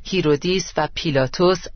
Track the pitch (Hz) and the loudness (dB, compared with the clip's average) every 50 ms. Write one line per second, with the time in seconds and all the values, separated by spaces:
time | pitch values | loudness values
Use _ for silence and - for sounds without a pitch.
0 | - - 190 185 156 151 147 143 - 175 185 190 - - - 170 151 - - - | -8 -4 -2 0 2 2 2 2 2 0 0 0 -2 -4 -4 -2 -2 -2 -4 -4
1 | - 165 139 135 131 127 - - 175 180 190 180 - - - | -4 0 0 0 0 0 2 2 4 4 2 2 -4 -8 -4